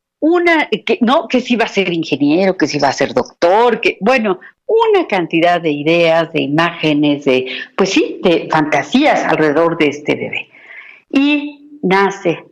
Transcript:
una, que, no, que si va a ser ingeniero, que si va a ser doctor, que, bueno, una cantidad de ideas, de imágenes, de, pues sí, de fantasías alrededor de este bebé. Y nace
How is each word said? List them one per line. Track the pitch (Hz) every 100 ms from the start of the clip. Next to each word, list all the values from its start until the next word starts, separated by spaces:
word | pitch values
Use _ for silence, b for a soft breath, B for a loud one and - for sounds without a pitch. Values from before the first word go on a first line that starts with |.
| _ _
una, | 302 349 349 320 285
que, | - - -
no, | 220 302 330
que | 254
si | - 226
va |
a | 220
ser | - 185
ingeniero, | 170 147 131 143 165 190 185
que | 151
si | 147
va | 143
a |
ser | - 131
doctor, | 120 117 - 170 208 247 214
que, | 180 -
bueno, | 202 262 214 180 B _ -
una | 440 453 403 330
cantidad | 196 160 165 170 175
de | 165
ideas, | 147 147 170 165 165 160
de | 151
imágenes, | 139 147 170 170 156 147 147 143
de, | - 127 127 B B -
pues | 190
sí, | - 170 -
de | 185 165 -
fantasías | 156 151 143 135 254 285 190
alrededor | 160 156 156 143 170 160
de | 151
este | 143 -
bebé. | 131 127 - - B B B B B _
Y | 269 285 294 294 - - -
nace | 185 190 196 - 175 151 -